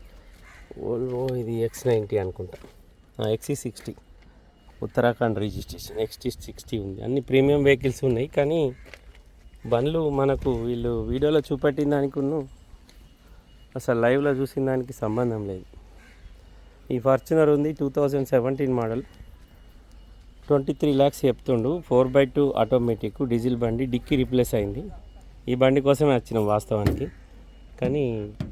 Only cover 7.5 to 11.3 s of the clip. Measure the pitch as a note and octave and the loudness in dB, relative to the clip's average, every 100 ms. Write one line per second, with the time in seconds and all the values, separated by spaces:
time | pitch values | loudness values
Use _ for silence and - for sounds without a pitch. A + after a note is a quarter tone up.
7.5 | D3 C#3+ C3+ C3+ B2 C3 A#2 C#3 - C#3+ | 4 4 2 0 -2 0 0 -2 -2 0
8.5 | E3 C#3 B2+ - - - - - - - | 0 -2 -4 -16 -20 -20 -20 -20 -20 -20
9.5 | - A#2 A#2 C#3 E3 D#3 C#3 C3+ C3+ C#3+ | -16 -2 0 0 0 0 0 2 0 0
10.5 | A#2+ A#2 A#2+ A#2+ A#2 A2 B2+ D3 | -2 -2 -4 -2 -4 -2 0 2